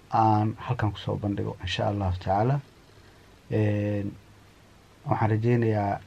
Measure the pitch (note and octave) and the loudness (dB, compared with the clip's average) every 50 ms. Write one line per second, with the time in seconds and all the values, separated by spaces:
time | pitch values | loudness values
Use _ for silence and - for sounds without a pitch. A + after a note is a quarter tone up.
0 | - - - A2+ A2 A2 G#2+ G#2+ G#2+ A2 A2 - - - A#2+ A#2+ A2+ G#2+ G#2 - | -10 -2 0 2 4 4 4 4 2 0 -2 -6 -6 -6 -2 0 0 -2 -2 -4
1 | - - G#2 G2+ G2+ G2+ G2+ G#2 G#2 G#2+ G#2 - - F#2 - - G#2+ G#2+ G#2 G2+ | -6 -4 -4 -2 -2 -2 -2 -2 -4 -6 -6 -8 -8 -6 -4 -2 -2 -2 0 0
2 | F#2+ F#2 F#2 F#2 - F#2+ F#2+ G2+ A2 B2 C#3 C#3+ - - - - - - - - | -2 -2 -2 -2 -2 0 0 2 2 2 0 0 -4 -8 -20 -20 -20 -20 -20 -20
3 | - - - - - - - - - - A#2+ A2 G#2+ G#2+ G#2+ G#2 G2+ G#2 G#2 G2+ | -20 -20 -20 -20 -20 -20 -20 -18 -8 -2 0 2 2 2 2 0 0 -2 -2 -2
4 | G2+ G2+ - - - - - - - - - - - - - - - - - - | -4 -6 -8 -12 -20 -20 -20 -20 -20 -20 -20 -20 -20 -20 -20 -20 -20 -20 -20 -10
5 | - - G#2 - A#2 G#2 A2 G#2+ A2 A#2+ B2 A#2 A#2 A2 G#2+ G#2 G2+ G2+ G2+ - | -4 -2 0 0 2 2 2 2 2 4 4 4 4 2 2 2 0 0 -2 -4
6 | - | -6